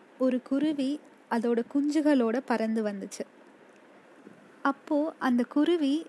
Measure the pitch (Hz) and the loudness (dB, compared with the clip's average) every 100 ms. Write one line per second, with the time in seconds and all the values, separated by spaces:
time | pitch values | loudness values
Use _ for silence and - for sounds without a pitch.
0 | - - 262 254 - 269 302 285 262 294 | -20 -2 0 0 -2 0 0 0 -4 -4
1 | - - - 233 233 233 240 285 294 302 | -10 -20 -6 -2 0 -2 0 -2 0 2
2 | 294 277 226 233 - 233 220 220 208 202 | 4 4 2 -2 -2 -2 0 -2 -2 -6
3 | 190 - - - - - - - - - | -10 -10 -12 -16 -20 -20 -20 -20 -20 -20
4 | - - - - - - 277 269 - 294 | -20 -20 -20 -20 -20 -4 -4 -4 -2 -2
5 | 311 - 262 240 240 285 302 349 277 302 | -2 -2 0 0 0 2 2 2 2 -2